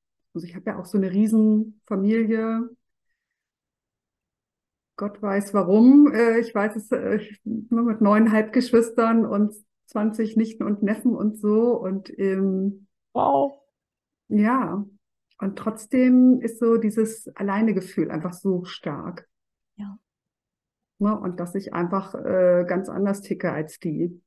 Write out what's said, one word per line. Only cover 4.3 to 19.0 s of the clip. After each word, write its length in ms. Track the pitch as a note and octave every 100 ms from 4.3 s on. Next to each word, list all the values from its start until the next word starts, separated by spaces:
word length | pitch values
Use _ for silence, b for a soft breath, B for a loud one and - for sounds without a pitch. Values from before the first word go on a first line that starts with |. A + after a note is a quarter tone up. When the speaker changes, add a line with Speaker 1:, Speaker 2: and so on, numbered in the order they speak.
| _ _ _ _ _ _ -
Speaker 1:
Gott 240 | G3+ -
weiß 320 | G3+ G3 G3+
warum. 580 | G#3 F3 G#3+ B3 C#4+ D4
Äh, 260 | A3 A#3 A3+
ich 140 | A3+
weiß 220 | G3+ G#3+ A3
es, 160 | -
äh, 260 | B3+ F#3+ G#3+
ich, 240 | - - G#3
nur 380 | A3 G#3+ A#3
mit 180 | A#3 A3
neun 300 | G3+ G#3 A3+
Halbgeschwistern 920 | A3 A3 B3+ B3 A#3 A3+ - A3+ A3+ G#3+
und 280 | G3+ G#3 - _ _ _
zwanzig 500 | G#3+ G#3+ G#3+ G#3+ A3
Nichten 280 | A3 -
und 200 | - G3+
Neffen 320 | G3+ A3 B3 F#3
und 220 | G#3 -
so. 420 | G#3 G#3+ A#3+ A3+
Und, 320 | F#3 G3 - -
ähm, 680 | G3 F#3+ G3 F#3+ G3 G3 _ _ _
Speaker 2:
Wow. 480 | - - C#4 C#4 - _ _ _ _ _ _ -
Speaker 1:
ja. 580 | G#3+ G#3+ C4 E3+ F#3 G3+ _ _ _ _ -
Und 200 | G3 G3
trotzdem 840 | A3 A3 - B3+ B3+ B3+ B3+ B3+
ist 180 | A3+ A3+
so 180 | A#3 A3+
dieses 500 | A3 A3 A3 - - -
Alleinegefühl 720 | G3+ G3 A3 F#3 F#3 - D#3+
einfach 240 | D#3 F3+
so 300 | F3 G3 F3+ F3+
stark. 640 | - E3 C#3+